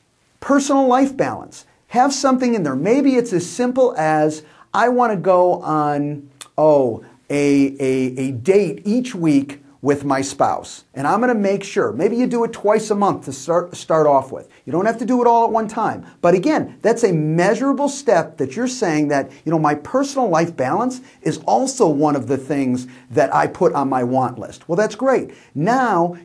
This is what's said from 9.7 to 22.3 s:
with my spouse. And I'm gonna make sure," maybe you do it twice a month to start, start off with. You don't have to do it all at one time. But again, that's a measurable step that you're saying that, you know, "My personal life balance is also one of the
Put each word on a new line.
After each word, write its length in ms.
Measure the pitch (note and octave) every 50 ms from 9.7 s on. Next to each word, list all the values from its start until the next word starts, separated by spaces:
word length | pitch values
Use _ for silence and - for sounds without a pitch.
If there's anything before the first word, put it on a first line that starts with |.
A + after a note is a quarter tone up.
| _ _ -
with 220 | C#3+ C#3+ C#3+ -
my 160 | C#3+ C3+ C3+
spouse. 640 | C#3 C#3 - - C3 G#2 - G1+ - - - - - _ -
And 120 | C3 C#3
I'm 140 | D3 F#3 G#3+
gonna 140 | B3 B3 A#3+
make 300 | G#3 G3 G3 G3+ F#3 -
sure," 280 | - - G#3 C#3+ A2 G2+
maybe 240 | C#3+ F3+ A3 A#3
you 100 | A#3+ B3+
do 180 | G3+ A#3+ A#3 A3+
it 80 | - -
twice 380 | - - G3+ A3 A3 A3 -
a 40 | G#3
month 300 | G3+ G3+ F#3 C#3+ C#3 -
to 80 | C#3+ B2+
start, 440 | - - E3+ E3+ F3+ F3 F3 -
start 300 | - - - E3 D#3+ D3+
off 240 | D3 C#3+ D#3+ - C3
with. 180 | A2+ - - - _ _ -
You 80 | C3 C3
don't 140 | E3+ G3
have 120 | A3 A#3 A#3
to 60 | B3
do 160 | G3+ B3+ B3
it 60 | A#3+ A#3+
all 160 | A#3 A#3 A#3
at 60 | G#3+
one 160 | G#3+ A3+ A3
time. 380 | G#3 - A#3 G#3+ D3+ A2+ F#2 - - - _
But 140 | - F3 F3+
again, 400 | F3+ F3 D4+ D#4 C4 - - - - -
that's 200 | G#3 A#3 A3+ A#3+
a 100 | G3 F3
measurable 760 | D#3 D3+ D#3 D#3+ E3+ F3 G3+ A3+ A3 C4+ C#4 C#4 - C#4+ C#4+
step 480 | C#4 - - A#3 G3 E3 D#3 - - -
that 180 | C3+ C3 -
you're 120 | A3 B3+ B3
saying 400 | B3+ - G#3+ F3 D3+ D3+ D3+ C#3+
that, 220 | C#3+ C#3 C3+ C3+ - - -
you 60 | D#3+
know, 80 | E3+ D#3+
"My 160 | D#3 D3 D3+
personal 540 | D3 - - - C4 C#4+ C#4 - C4+ B3 G3+
life 280 | E3 D#3+ E3+ E3+ E3
balance 440 | - B2+ C3 D#3+ G3+ B3 B3+ B3+ - - - - _ -
is 160 | D#3+ C#3+ - -
also 420 | - G#3 A#3 C4 C4 - - - E3
one 260 | D3 C#3 D#3 D3 C#3+
of 100 | C#3 A#2
the 100 | A#2